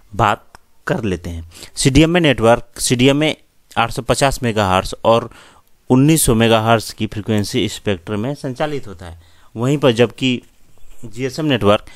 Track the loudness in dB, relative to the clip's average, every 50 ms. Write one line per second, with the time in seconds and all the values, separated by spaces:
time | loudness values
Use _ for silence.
0 | _ _ -4 0 0 0 0 -2 _ _ -20 -20 _ _ _ _ _ -6 -4 -4
1 | -4 -4 -6 -6 -6 -10 -12 -12 -12 -16 -18 -20 -20 -14 -8 -2 0 2 4 4
2 | 4 4 4 2 2 2 2 2 4 4 4 2 0 -6 -10 -8 -4 -2 0 2
3 | 4 4 4 2 0 -2 -4 -6 _ _ _ _ _ _ -4 -2 -2 -2 -4 -4
4 | -4 -2 0 0 0 0 0 0 -2 -2 0 0 0 2 2 0 0 -2 -6 -2
5 | 0 2 2 2 0 -4 -10 -20 -20 -20 -20 -20 _ _ _ _ _ 2 4 4
6 | 6 4 4 2 2 2 2 2 4 4 4 4 4 2 2 2 0 -4 -8 -8
7 | -8 -6 -6 -8 -4 -2 -2 -2 -2 -2 -2 -2 -2 -4 -4 -6 -6 -6 -6 -4
8 | -6 -8 -8 -6 -6 -6 -8 -8 -10 -10 -8 -6 -6 -6 -6 -8 -10 -12 -14 -16
9 | -16 -18 -18 -20 -20 _ -20 -20 -20 -14 -8 -4 -2 0 0 2 2 2 2 2
10 | 2 0 0 -2 -2 -2 -2 -2 -6 -12 _ _ -20 -20 -20 -18 -16 -14 -14 -14
11 | -14 -12 -10 -8 -8 -8 -6 -4 -2 -2 0 2 2 2 2 2 0 -6 -20